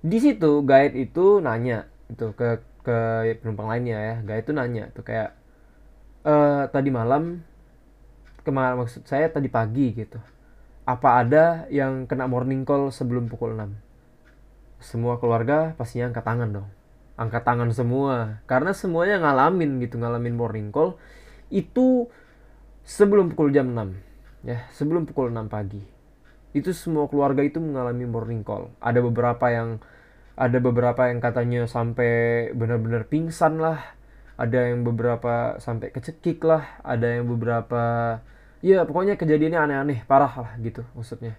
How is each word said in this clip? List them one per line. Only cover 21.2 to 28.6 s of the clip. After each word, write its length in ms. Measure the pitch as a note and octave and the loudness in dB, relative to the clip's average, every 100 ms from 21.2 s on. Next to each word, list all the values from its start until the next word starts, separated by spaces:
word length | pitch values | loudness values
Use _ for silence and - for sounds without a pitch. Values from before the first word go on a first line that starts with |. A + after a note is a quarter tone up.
| - - - | -20 -20 -4
itu 640 | G3 - - B3+ B3+ A#3+ - - _ - - - - | -4 -2 2 4 4 0 -10 -20 _ -20 -20 -20 -20
sebelum 480 | - - G3+ G3+ F3 | -20 4 6 6 4
pukul 240 | - D3+ C#3 | 2 4 4
jam 160 | B2+ | 2
enam. 240 | A#2 G2+ F#2+ - - - - A#2+ | -4 -6 -10 -16 -20 -20 -16 -10
Ya, 240 | A#2+ - - | -10 -10 -6
sebelum 320 | D3 E3+ D#3 | -2 0 -2
pukul 240 | - B2 | -4 -4
enam 160 | A#2 G#2+ | -4 -6
pagi. 320 | G#2+ G2 G2+ G2+ - _ _ - - - | -6 -6 -10 -16 -20 _ _ -20 -20 -6
Itu 160 | C#3+ D#3+ | -4 -4
semua 400 | F3 - D#3 D3 | -4 -2 -2 0
keluarga 320 | C#3+ C#3 C3+ | 2 2 2
itu 160 | C#3+ E3 | 0 -2
mengalami 480 | D#3+ C3+ B2 B2 B2 | -4 -4 -4 -4 -4
morning 400 | A#2 A2+ A#2 G#2 | -6 -4 -6 -6
call. 240 | G2+ | -8